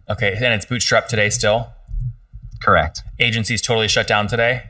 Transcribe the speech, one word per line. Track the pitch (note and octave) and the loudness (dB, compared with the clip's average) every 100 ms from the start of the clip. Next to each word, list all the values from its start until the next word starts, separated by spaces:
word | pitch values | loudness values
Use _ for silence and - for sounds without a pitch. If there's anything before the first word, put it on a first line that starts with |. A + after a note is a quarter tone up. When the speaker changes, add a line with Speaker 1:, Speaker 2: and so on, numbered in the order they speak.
| - | -8
Speaker 1:
Okay. | - G#2 | -2 -2
And | F#2+ B2 | 0 0
it's | A2 - | 0 -2
bootstrapped | A#2+ - A2+ - | -4 2 2 2
today | A2 G#2 | 0 0
still? | - G#2+ A2+ A#2+ - - - B2 - - - - - | 2 2 2 -2 -12 -10 -6 -6 -8 -16 -18 -16 -4
Speaker 2:
Correct. | - F2+ D#2 - - - | 2 4 2 -4 -8 -2
Speaker 1:
Agencies | A#2+ A2+ G#2+ A2 | 0 0 -2 -2
totally | - A2+ G#2+ | 0 2 2
shut | A#2+ A2 | 2 2
down | G#2+ G2+ | 0 2
today? | A#2 A#2 B2 - | 0 0 0 -6